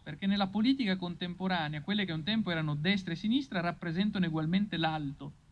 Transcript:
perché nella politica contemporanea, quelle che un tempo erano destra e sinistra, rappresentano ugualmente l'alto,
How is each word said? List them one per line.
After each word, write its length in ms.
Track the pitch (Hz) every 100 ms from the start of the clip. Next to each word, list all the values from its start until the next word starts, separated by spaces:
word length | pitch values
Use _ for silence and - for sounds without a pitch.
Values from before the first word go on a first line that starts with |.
perché 240 | - 156 196
nella 200 | 202 190
politica 480 | 202 226 269 208 185
contemporanea, 840 | 175 175 175 180 190 180 151 151
quelle 240 | 147 208 196
che 80 |
un 100 | 160
tempo 280 | 156 220 185
erano 240 | 165 156 147
destra 380 | 170 202 185
e 20 | 175
sinistra, 460 | 214 262 269 185
rappresentano 680 | 170 170 170 165 214 196 185
ugualmente 500 | 160 160 190 208 165
l'alto, 560 | 160 156 143 143 143 - _